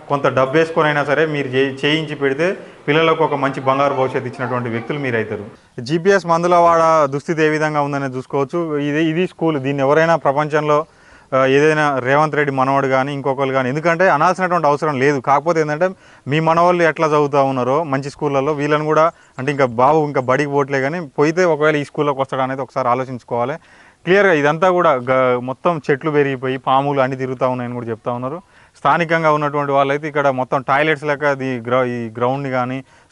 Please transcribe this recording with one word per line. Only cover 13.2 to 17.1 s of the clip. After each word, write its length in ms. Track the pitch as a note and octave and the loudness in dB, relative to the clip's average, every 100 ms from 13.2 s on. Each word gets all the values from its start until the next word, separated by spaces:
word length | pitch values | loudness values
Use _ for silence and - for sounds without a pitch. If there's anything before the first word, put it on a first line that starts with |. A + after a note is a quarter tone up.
| C3+ C3 C3+ | -4 -2 -2
కానీ, 180 | C3 B2+ | -2 -2
ఎందుకంటే 400 | D3 E3 E3 F#3+ | -2 -2 2 2
అనాల్సినటువంటి 580 | D3 E3+ F#3 F#3 F3 D3+ | 2 2 0 -2 0 2
అవసరం 320 | C#3+ D#3 C3+ | 2 0 0
లేదు. 200 | C#3 C#3+ | 0 0
కాకపోతే 420 | C3 C#3+ D#3+ D#3+ | 0 0 2 0
ఏంటంటే 280 | D3+ D3+ F#3 F#3+ - - B2+ | -2 -2 -2 -4 -16 -16 -4
మీ 120 | D3+ | -2
మనవాళ్ళు 440 | D#3+ E3 F3 F3 | 2 2 2 4
ఎట్లా 240 | E3 D#3 | 2 2
చదువుతూ 360 | D#3 | 0